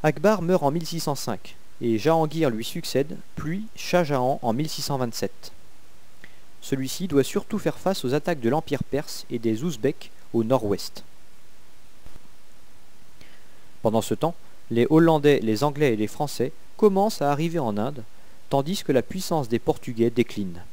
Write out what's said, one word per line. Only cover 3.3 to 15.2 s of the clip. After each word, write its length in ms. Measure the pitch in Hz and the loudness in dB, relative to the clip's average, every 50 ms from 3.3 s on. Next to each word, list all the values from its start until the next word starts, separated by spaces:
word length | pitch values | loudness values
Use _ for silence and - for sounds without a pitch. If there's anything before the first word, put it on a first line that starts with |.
| - | -6
puis 320 | - 151 151 170 196 220 220 - | -6 -4 -4 -4 -4 -6 -6 -8
Shah 300 | - - - - 180 175 | -8 -4 2 2 2 4
Jahan 340 | 143 147 131 123 127 139 147 | 4 2 2 2 2 0 2
en 100 | - 120 | 2 0
mille 160 | 110 127 156 156 | 2 2 0 -2
six 140 | - - | -2 -4
cent 160 | 135 - 147 131 | -4 -2 -2 0
vingt-sept. 540 | 127 117 107 - - 95 - - - - - - - - - - - - - - - - - - - - - - - - - - | 0 -2 -2 -4 -4 -4 -4 -6 -8 -8 -8 -8 -8 -8 -8 -8 -8 -10 -10 -10 -10 -8 -8 -8 -8 -8 -8 -8 -8 -8 -8 -8
Celui-ci 440 | - - 139 135 131 131 - - 175 | -4 -4 -2 -2 -2 -4 -4 -4 -4
doit 160 | 185 147 139 | 2 4 4
surtout 380 | 131 - - 202 - - - 202 | 4 4 0 -2 -2 -2 -4 -2
faire 180 | - 165 - - | 0 -2 -2 0
face 260 | - 180 190 - - | 0 0 0 0 0
aux 80 | 123 | 0
attaques 280 | 131 151 - - 175 143 | 0 0 2 0 -2 0
de 80 | 120 117 | 2 2
l'Empire 340 | 139 156 - - 143 131 | 2 2 0 0 -2 -2
perse 420 | - - - 139 151 - - - - - | -2 -2 -2 -2 -2 -4 -8 -8 -6 -6
et 80 | 127 120 | -6 -2
des 240 | 113 117 110 107 | 0 0 0 0
Ouzbeks 480 | 139 180 151 110 107 139 156 - - - - - - - | 0 -2 -2 0 0 0 0 -2 -8 -10 -10 -10 -8 -2
au 100 | - 117 | 0 0
nord-ouest. 640 | 113 110 131 127 113 101 98 - - - - - - - - - - - - - - - - - - - - - - - - - - - - - - - - - - - - - - - - - - - - - - - - - - - - - - - - - - - - - | 4 4 4 2 4 2 0 0 -2 -6 -8 -8 -8 -10 -10 -8 -8 -8 -8 -8 -8 -8 -8 -8 -8 -8 -8 -10 -10 -10 -10 -8 -6 -4 -4 -4 -6 -8 -8 -8 -8 -8 -8 -8 -8 -10 -10 -10 -10 -10 -8 -8 -8 -10 -10 -10 -10 -8 -8 -8 -8 -8 -10 -10 -10 -10 -8 0
Pendant 200 | - 113 104 113 | 0 4 4 4
ce 120 | 104 - 113 | 2 2 0
temps, 200 | - - 165 175 - - - - - - - | 0 0 -2 -2 -4 -8 -8 -8 -8 -6 0
les 120 | 117 117 120 - | 4 4 4 6
Hollandais, 480 | 151 160 165 165 160 151 | 8 8 8 8 6 6